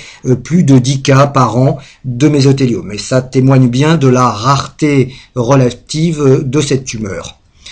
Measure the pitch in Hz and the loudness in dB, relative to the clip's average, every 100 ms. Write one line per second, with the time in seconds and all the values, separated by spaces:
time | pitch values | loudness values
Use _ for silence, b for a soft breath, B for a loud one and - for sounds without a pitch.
0 | B B 131 123 - 175 135 131 123 139 | B B -4 -4 -2 0 4 4 2 -2
1 | - 135 139 135 120 117 135 - B B | 0 2 2 0 0 0 0 -2 B B
2 | 131 120 151 147 139 135 127 101 87 104 | -10 -2 0 2 2 2 0 -2 -8 -12
3 | - 131 131 135 131 135 127 123 151 165 | -4 -4 -2 0 2 4 2 2 2 2
4 | 135 123 123 104 123 139 - - 151 139 | 2 2 0 -2 -2 -2 -4 -4 -2 0
5 | - B B 127 117 139 123 - - 151 | -2 B B -6 0 2 2 -2 -8 -4
6 | 170 151 139 135 131 147 135 135 - 110 | -2 0 2 2 0 -2 -2 -4 -6 -10
7 | 101 85 - - _ B B | -10 -10 -14 -20 _ B B